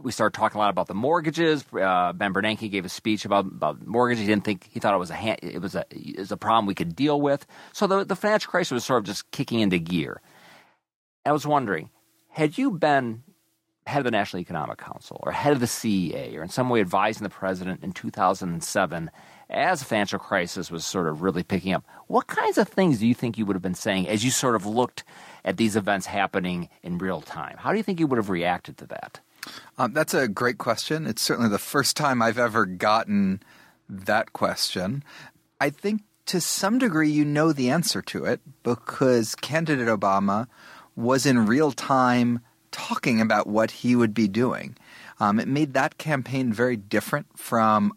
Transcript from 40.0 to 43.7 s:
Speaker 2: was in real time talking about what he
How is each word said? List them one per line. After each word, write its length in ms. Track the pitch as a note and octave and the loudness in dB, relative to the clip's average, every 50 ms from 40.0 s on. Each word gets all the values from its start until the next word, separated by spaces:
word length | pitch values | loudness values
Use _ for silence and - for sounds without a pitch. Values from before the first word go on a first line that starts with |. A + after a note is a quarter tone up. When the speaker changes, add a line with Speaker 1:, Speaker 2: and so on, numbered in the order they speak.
| G#2 G2 G2 G2 G2+ G2 G2 G#2+ A#2 - _ - - - - - - - - | 2 2 2 2 2 2 0 0 -2 -6 _ -20 -20 -20 -20 -20 -20 -16 -8
Speaker 2:
was 320 | - A#2 A#2+ C3 C3 A#2+ | -4 0 2 2 4 4
in 180 | C#3+ B2+ A#2+ A2 | 4 4 4 4
real 260 | G#2 A#2+ C#3+ D#3 D3 | 4 4 4 2 2
time 680 | B2 - - - C3+ C3 B2+ B2 B2 B2 A#2+ A#2+ A#2+ A#2 - _ _ _ _ - | 0 -2 -2 0 2 4 4 4 4 4 2 2 0 -2 -6 _ _ _ _ -16
talking 500 | - - - - A#3 - - D3 A#2+ A2 | -14 -12 -6 -6 -6 -2 0 2 2 4
about 240 | A2 A2 G#2+ G#2 - | 4 4 4 2 2
what 240 | - G#2 A2 A2+ | 2 2 2 2
he 260 | A2 | 0